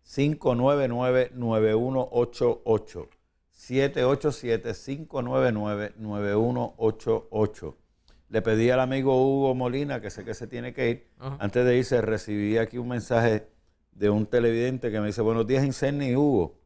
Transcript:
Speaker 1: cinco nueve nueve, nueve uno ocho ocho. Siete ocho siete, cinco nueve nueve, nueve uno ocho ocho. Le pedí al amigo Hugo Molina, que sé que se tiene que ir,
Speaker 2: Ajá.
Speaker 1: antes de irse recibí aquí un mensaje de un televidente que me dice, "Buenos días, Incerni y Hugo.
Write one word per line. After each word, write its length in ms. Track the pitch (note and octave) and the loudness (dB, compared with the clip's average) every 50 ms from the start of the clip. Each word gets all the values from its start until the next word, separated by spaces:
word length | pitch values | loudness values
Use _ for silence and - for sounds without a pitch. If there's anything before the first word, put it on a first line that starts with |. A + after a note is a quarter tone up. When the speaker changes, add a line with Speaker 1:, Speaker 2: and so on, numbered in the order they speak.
Speaker 1:
cinco 540 | _ - - - C#3+ D3 D#3 D3+ - C3 B2 | _ -8 -2 0 0 0 0 0 0 0 2
nueve 320 | A#2+ B2+ C3+ C#3+ C#3+ C#3 | 4 4 2 4 2 2
nueve, 420 | B2 A#2+ A#2+ B2+ B2+ B2+ B2+ B2+ A#2+ - | 0 0 0 0 2 2 2 0 0 -4
nueve 400 | B2 A#2+ A2+ A2+ A2 G#2+ G#2+ G#2+ | -6 -2 0 2 2 4 4 4
uno 340 | A2+ A#2+ B2+ C3 C3 - - | 2 0 0 -2 -2 -4 0
ocho 480 | - A#2+ A#2+ A#2+ - - B2+ A#2+ A2+ - - | 0 0 0 0 -2 0 0 0 0 0 0
ocho. 420 | A#2 A2 G#2 G#2+ - - F2+ D2 - _ _ _ _ _ _ _ _ _ _ | 0 0 0 0 -6 -14 -14 -14 -14 _ _ _ _ _ _ _ _ _ _
Siete 440 | - - B2 C3 C#3 C#3 C3+ C#3 B2+ | -12 -2 0 0 0 0 0 2 2
ocho 280 | B2+ C#3 C#3 - D3+ | 2 2 2 0 -4
siete, 440 | C3 - - A#2+ A#2 G#2+ - A#2 G#2+ | -4 -2 -2 -2 -2 -2 -2 -6 -8
cinco 480 | - - - C#3 D3 D#3+ - - C3+ A#2+ | -8 -8 -10 -10 -10 -10 -8 -6 -6 -4
nueve 280 | B2 C3 C3 C3 B2 | -2 0 2 2 2
nueve, 400 | A2 G#2+ G#2 G#2 G#2 G2+ G#2+ G#2 - | 2 0 -2 -4 -4 -4 -6 -8 -10
nueve 380 | A2+ A2 G#2 G#2 G#2 G#2 G2+ G2+ | -12 -10 -8 -6 -4 -2 0 2
uno 400 | G#2+ A2+ A#2+ B2 B2 A#2+ A2+ - | 2 2 2 0 -2 -4 -6 -6
ocho 500 | - A2+ A2 G#2 - - A#2 A2+ - - - | 0 0 0 0 0 -2 -2 -2 -2 -2 -6
ocho. 440 | - G#2+ G#2+ G#2+ - - - D2+ - _ _ _ _ _ _ _ - _ _ _ | 0 0 0 0 -2 -10 -14 -14 -14 _ _ _ _ _ _ _ -20 _ _ _
Le 140 | - A2 F#2 | -4 -2 0
pedí 260 | A#2 A2 A2 A2+ A#2+ | 2 2 2 2 2
al 100 | B2+ C3 | 4 2
amigo 400 | C3 B2+ C3 C3+ C3 C3+ C3 B2+ | 0 0 -2 0 2 2 4 4
Hugo 360 | C3 C3+ C3+ C#3 C#3 C3+ C3 | 4 4 2 2 2 0 0
Molina, 440 | B2+ B2 B2 A#2+ C#3 D3 C#3+ C3 A#2 | 0 -2 -4 -4 -4 -4 -4 -6 -8
que 120 | G2+ G2+ | -8 -10
sé 120 | - - F#2 | -12 -12 -10
que 120 | G#2+ G#2+ | -10 -10
se 100 | - A#2+ | -10 -10
tiene 300 | G#2+ B2 A#2+ A#2+ B2+ - | -10 -10 -10 -10 -10 -6
que 140 | C#3 B2+ A#2 | -2 -2 -2
ir, 160 | A#2+ C#3+ - _ _ | -2 -2 -8 _ _
Speaker 2:
Ajá. 200 | _ B2 C3+ C#3 - | _ -12 -12 -8 -6
Speaker 1:
antes 260 | G2+ G#2 - B2 B2 | -6 -2 0 2 4
de 100 | B2+ B2 | 4 4
irse 240 | B2+ B2 - C3 A#2+ | 4 2 2 0 0
recibí 580 | G#2+ G#2 A2 G#2+ - - G#2+ G#2 G#2 G#2 A2 A#2 | 2 0 -2 -4 -4 -4 -4 -2 0 2 2 2
aquí 180 | A2+ - - | 0 0 -4
un 100 | B2 A#2+ | -8 -6
mensaje 600 | B2 B2 A#2 F#2+ - B2 A2+ A#2 A#2 A2 G#2 - - _ _ _ _ _ _ _ _ _ | -6 -6 -6 -2 0 2 4 4 4 2 0 -2 -8 _ _ _ _ _ _ _ _ _
de 180 | - G2+ G#2 | 0 2 2
un 160 | G#2 G#2+ A2 | 2 2 0
televidente 640 | - - B2 A#2 A#2 A2+ A2+ A#2+ B2+ C3 B2+ - A#2 | 2 2 2 2 4 2 2 0 -2 -2 -4 -4 -4
que 80 | G#2 G#2+ | -2 -2
me 80 | G#2 | -2
dice, 160 | G#2+ G2 A#2 A2 | -2 -2 0 0
"Buenos 240 | A2 A2+ A2+ A2+ | 0 2 0 0
días, 180 | G#2 C3 C3 C#3 | 2 2 2 2
Incerni 440 | C#3 C3 - - C3+ C#3+ C#3+ C#3+ C3 | 0 0 -2 -2 -2 -2 -2 -2 0
y 60 | B2 | 0
Hugo. 440 | C3+ D3 D3 C3+ G2+ E2+ - - _ _ | 2 2 4 4 2 0 0 -6 _ _